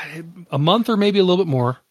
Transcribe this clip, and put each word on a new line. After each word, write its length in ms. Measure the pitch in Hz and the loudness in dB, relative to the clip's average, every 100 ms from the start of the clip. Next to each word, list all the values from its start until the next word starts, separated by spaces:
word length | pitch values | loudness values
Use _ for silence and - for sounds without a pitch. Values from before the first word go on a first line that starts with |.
| 151 156 165 180 170 | -14 -16 -18 -20 -8
a 80 | 135 | -2
month 300 | 151 220 233 | 2 2 2
or 80 | 214 | 0
maybe 200 | 202 202 | 2 2
a 60 | |
little 200 | 185 180 | 2 2
bit 60 | 180 | 0
more. 300 | 131 123 123 _ | 0 -2 -4 _